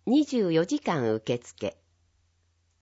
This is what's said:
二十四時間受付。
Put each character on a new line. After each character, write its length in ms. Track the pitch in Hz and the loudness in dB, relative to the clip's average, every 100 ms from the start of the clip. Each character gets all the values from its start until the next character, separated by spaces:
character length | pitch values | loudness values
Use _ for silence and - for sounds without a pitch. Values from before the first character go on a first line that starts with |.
| - | 0
二 180 | 277 | 0
十 280 | 302 254 190 | 2 0 2
四 140 | 160 175 | 2 0
時 120 | 294 | -2
間 320 | - 165 117 | -2 0 0
受 240 | 110 - 123 | 0 -2 -6
付。 380 | - - 104 - _ _ _ _ _ _ _ _ _ _ | -6 -10 -10 -10 _ _ _ _ _ _ _ _ _ _